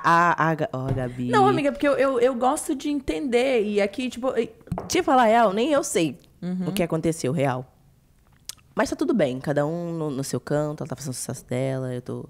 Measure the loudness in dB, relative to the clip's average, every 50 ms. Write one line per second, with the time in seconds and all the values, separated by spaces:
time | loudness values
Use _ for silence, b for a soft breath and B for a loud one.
0 | 4 4 4 6 6 4 4 2 2 2 0 0 -2 -4 -4 -4 -4 -2 -2 -2
1 | -4 -4 -4 -4 -2 2 4 4 4 4 4 2 0 0 0 0 2 2 2 2
2 | 2 2 2 2 2 2 2 2 0 0 0 0 -2 -4 -6 -4 -4 -4 -4 -4
3 | -4 -4 -4 -4 -2 0 2 2 2 2 2 2 0 2 2 2 0 0 0 -4
4 | -6 -6 -6 -4 -4 -2 -2 -2 -2 -4 -6 -14 -10 -8 -6 -6 -4 -2 0 0
5 | 2 4 4 6 6 6 6 6 6 4 4 2 2 2 2 2 0 0 0 0
6 | 0 0 -2 -6 -14 _ _ _ -6 -6 -4 -4 -4 -2 -2 -2 0 0 0 0
7 | 0 0 -2 0 -2 -2 0 0 0 0 0 -2 -6 -10 _ _ _ _ _ _
8 | _ _ _ _ _ _ _ _ _ -20 -20 -20 _ _ -4 -2 -2 -2 -2 -2
9 | -2 0 2 2 2 0 0 -2 -4 -2 0 0 0 0 -2 -4 -6 -6 -6 -4
10 | -4 -4 -4 -4 -4 -4 -4 -6 -4 -2 -2 -2 -2 -2 -4 -8 -10 -10 -10 -10
11 | -8 -8 -8 -8 -8 -8 -10 -10 -10 -6 -4 -4 -2 -2 -4 -4 -6 -6 -6 -8
12 | -8 -8 -10 -10 -12 -14